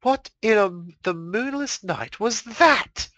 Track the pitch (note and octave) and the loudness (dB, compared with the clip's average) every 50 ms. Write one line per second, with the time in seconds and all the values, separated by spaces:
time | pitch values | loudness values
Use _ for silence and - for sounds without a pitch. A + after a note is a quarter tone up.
0 | _ B3 C4+ C4+ _ - _ _ - A3 A3 G#3 G3+ F#3+ F3 F3 E3+ F3 E3 _ | _ 0 0 0 _ -12 _ _ 2 4 4 4 4 2 0 -6 -14 -16 -18 _
1 | _ F#3 F3+ E3 E3 E3+ F3+ G#3+ B3 C4+ C#4 C#4+ C#4+ C4 - - - F#3 E3 - | _ -4 -4 -2 -6 -4 -4 -4 -4 -2 -4 -6 -6 -6 -8 -8 -4 -6 -4 -4
2 | A2+ - - - G3+ A#3 A#3 G#3+ - A#3 A3 - E4 D#4+ D4 - - - _ - | -4 -10 -8 -2 -2 -2 -2 -2 -8 -10 0 4 6 6 6 4 0 -6 _ -12
3 | - - _ | -12 -12 _